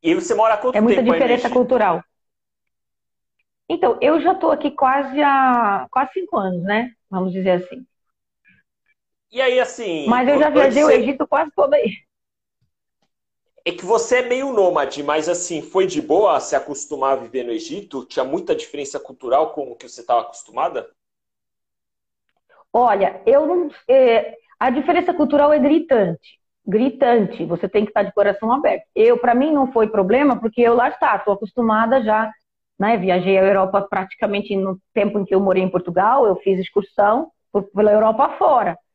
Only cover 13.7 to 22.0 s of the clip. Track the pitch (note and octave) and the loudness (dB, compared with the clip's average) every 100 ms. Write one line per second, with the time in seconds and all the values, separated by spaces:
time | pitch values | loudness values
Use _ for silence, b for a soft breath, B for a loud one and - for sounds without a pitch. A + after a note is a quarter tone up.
13.7 | E3+ F3+ A3+ A3+ B3 B3 B3+ C#4 A#3 F#3 | -8 -2 -2 2 0 0 -2 -2 2 2
14.7 | D#3 C#3 C#3+ C#3+ D#3 D#3 E3+ - E3 - | 2 -4 -6 -2 -2 -2 -4 -6 -10 -4
15.7 | F#3+ F#3+ C#3+ - E3 G#3 C#3+ - C#3 C#3 | -2 -2 -2 -2 2 2 0 -2 -6 -4
16.7 | C#3+ - C#3+ C3+ C3+ A2+ B2+ A#2+ A2+ - | -14 -12 -4 -2 -2 -4 -10 -6 -8 -8
17.7 | E3+ G3 C3+ - - C3 D#3 - D#3 - | -14 -12 -14 -10 -8 -6 -6 -6 -6 -6
18.7 | C#3+ C#3 C#3+ - C3 B2 C3 D#3 D#3 C3+ | -12 -12 -12 -14 -14 -4 -2 -2 -6 -12
19.7 | A#2 A#2+ - A2+ A#2+ A2+ - - B2 E3 | -14 -20 -20 -4 -4 -4 -18 -16 -8 -6
20.7 | C#3 - _ _ _ _ _ _ _ _ | -8 -12 _ _ _ _ _ _ _ _
21.7 | _ _ _ | _ _ _